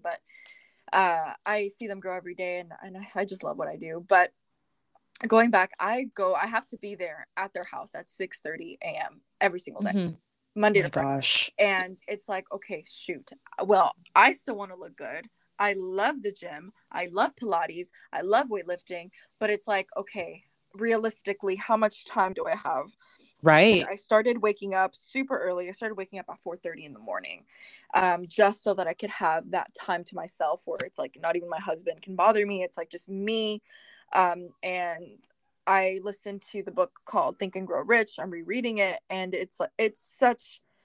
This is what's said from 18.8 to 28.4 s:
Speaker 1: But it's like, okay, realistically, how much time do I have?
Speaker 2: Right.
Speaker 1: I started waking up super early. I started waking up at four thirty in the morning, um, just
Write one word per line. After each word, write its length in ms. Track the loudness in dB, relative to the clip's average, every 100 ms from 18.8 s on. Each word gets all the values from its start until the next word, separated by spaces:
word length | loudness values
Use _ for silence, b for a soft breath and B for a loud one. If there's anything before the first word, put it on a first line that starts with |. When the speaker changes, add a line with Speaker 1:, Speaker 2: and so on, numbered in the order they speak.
| -8 -12 -12 b b _
Speaker 1:
But 120 | -2
it's 180 | -2 0
like, 200 | -2 -2 -8
okay, 460 | -8 -8 -10 -12 _ _ _
realistically, 800 | -4 0 2 0 -4 -6 -4 -2
how 220 | -4 0 2
much 300 | 2 0 -4
time 260 | 0 0
do 140 | 0 -4
I 100 | -4
have? 300 | -2 -4 -4 _ b b b _
Speaker 2:
Right. 420 | 8 10 10 6 2
Speaker 1:
I 80 | -6
started 440 | 2 4 4 2
waking 320 | 0 0 -2
up 200 | 0 0
super 440 | -2 -8 -6 -4 -4
early. 300 | -4 -4 -6
I 40 |
started 240 | -8 -8 -8
waking 220 | -10 -12
up 80 | -14
at 100 | -14
four 160 | -12 -10
thirty 300 | -10 -12 -14
in 80 |
the 40 | -16
morning, 460 | -10 -8 -8 -14 _ b b b b
um, 340 | 2 2 2 -2
just 360 | 4